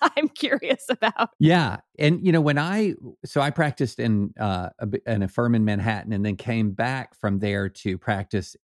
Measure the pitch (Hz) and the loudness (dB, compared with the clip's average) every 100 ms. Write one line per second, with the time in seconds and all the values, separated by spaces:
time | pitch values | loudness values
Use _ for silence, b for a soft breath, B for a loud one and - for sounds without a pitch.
0 | - - 302 - 285 311 - 254 - 254 | 0 0 -2 -2 -2 -2 0 -4 -2 -2
1 | 220 - 226 - 156 175 135 - _ - | -2 0 -4 2 4 4 2 -4 _ 0
2 | 147 175 185 165 151 143 160 202 208 - | 2 2 4 4 4 2 0 0 -2 -2
3 | 123 - - - 139 - 151 - 131 - | -10 -16 -6 0 0 2 0 0 -4 -2
4 | 120 107 101 - 107 92 90 - 107 101 | 0 2 0 -2 -2 -2 -4 -8 -6 -6
5 | - 110 95 - 120 117 107 104 110 107 | -4 -2 -2 0 2 4 2 0 -2 -2
6 | 104 104 104 95 - 113 107 98 117 131 | -4 -2 -2 -2 -4 -2 0 0 -2 -4
7 | 123 _ 107 98 104 101 98 - 104 92 | -8 _ -2 0 0 0 -2 -4 -6 -4
8 | - 101 95 104 90 - | -2 -2 -2 -4 -6 -10